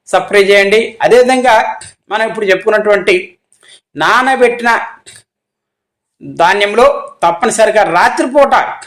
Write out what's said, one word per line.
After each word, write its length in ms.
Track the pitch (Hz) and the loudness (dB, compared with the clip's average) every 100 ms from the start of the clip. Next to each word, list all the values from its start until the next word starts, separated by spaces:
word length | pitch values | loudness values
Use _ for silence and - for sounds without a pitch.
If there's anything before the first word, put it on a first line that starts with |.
| - | -6
సబ్స్క్రైబ్ 380 | 190 - 202 196 | -4 0 2 2
చేయండి. 280 | 202 196 214 226 - | 2 2 0 -2 -4
అదేవిధంగా 500 | 156 240 247 254 247 220 - - - _ - | 2 2 2 2 2 2 0 -8 -18 _ -10
మనం 120 | 214 220 | -6 -6
ఇప్పుడు 180 | 214 202 | -4 -2
చెప్పుకున్నటువంటి 640 | 185 214 214 208 196 196 180 - _ _ _ _ - _ 143 | 0 0 0 0 0 2 -2 -4 _ _ _ _ -20 _ -4
నానబెట్టిన 680 | 160 226 262 262 240 233 233 226 - - - - _ _ _ _ _ _ _ _ _ _ 143 143 | 0 0 0 2 0 0 -2 -2 -4 -16 -20 -20 _ _ _ _ _ _ _ _ _ _ -12 -2
ధాన్యంలో 460 | 165 202 208 214 277 - - - | 0 0 -2 2 2 2 -8 -4
తప్పనిసరిగా 640 | 226 226 226 220 220 208 175 170 | -4 -2 -2 0 0 0 0 0
రాత్రిపూట 580 | 240 254 311 285 277 233 - - | 0 -2 -2 0 2 0 -2 -10